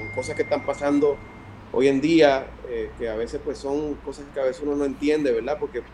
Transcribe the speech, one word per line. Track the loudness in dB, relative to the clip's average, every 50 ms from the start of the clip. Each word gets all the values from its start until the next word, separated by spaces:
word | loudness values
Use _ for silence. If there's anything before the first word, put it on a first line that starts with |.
| -10
con | -8 -6
cosas | -6 -6 -2 -2
que | -2 0
están | 0 0 0 0
pasando | -2 -4 -2 0 2 4 4 4 4 2 0 -4 -12 -16 -18 -18 -18 -18 -18 -12 -4 0
hoy | 4 4
en | 4 4 4
día, | 4 4 6 8 8 8 8 4 0 -4 -10 -12 -10 -8
eh, | -6 -6 -6 -6 -6 -6
que | -6 -4
a | -4
veces, | -4 -4 -4 -6 -6 -6
pues, | -6 -6
son | -6 -4 -2 -2 -2 -2 -4 -6 -8 -10
cosas | -12 -12 -12 -14 -8 -4
que | 0
a | 0
veces | 0 0 0 -2
uno | -2 0
no | 0 0
entiende, | -2 -2 0 2 2 2 4 4 2
¿verdad? | 2 2 0 -2 -4 -4
Porque | -4 -6 -6 -8 -8 -10